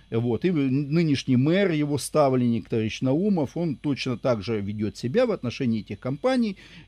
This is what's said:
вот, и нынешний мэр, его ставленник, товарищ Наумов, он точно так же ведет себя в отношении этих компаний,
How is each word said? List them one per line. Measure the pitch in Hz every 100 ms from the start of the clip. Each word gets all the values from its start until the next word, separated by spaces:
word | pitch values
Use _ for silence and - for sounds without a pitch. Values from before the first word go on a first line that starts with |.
| -
вот, | 117 120 110 180
и |
нынешний | 160 139 135 139 165 160 135 - 123
мэр, | 143 185 190
его | 156 147 147
ставленник, | - 151 139 127 120 117 -
товарищ | 117 110 -
Наумов, | 131 147 208 175 135 160
он | 170 127
точно | 151 135 135 117
так | 139 113
же | 95 110
ведет | 101 107 107 -
себя | 120 202 247
в |
отношении | 180 120 - 127 110
этих | - 104
компаний, | 127 143 254 262 220 - - -